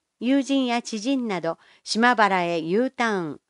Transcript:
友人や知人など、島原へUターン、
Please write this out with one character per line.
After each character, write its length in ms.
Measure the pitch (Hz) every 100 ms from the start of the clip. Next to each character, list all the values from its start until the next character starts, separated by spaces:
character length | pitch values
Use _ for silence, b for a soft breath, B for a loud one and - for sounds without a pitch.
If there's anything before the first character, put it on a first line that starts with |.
| _ -
友 240 | 226 277
人 240 | 247 277 254
や 160 | 240
知 160 | 233 220
人 280 | 220 277 233
な 140 | 180
ど、 160 | 160 165 b b
島 320 | - 208 240 226
原 280 | 202 190
へ 160 | 170 170
U 320 | 156 196 262
タ 140 | - 233
ー 160 | 196
ン、 200 | 160 135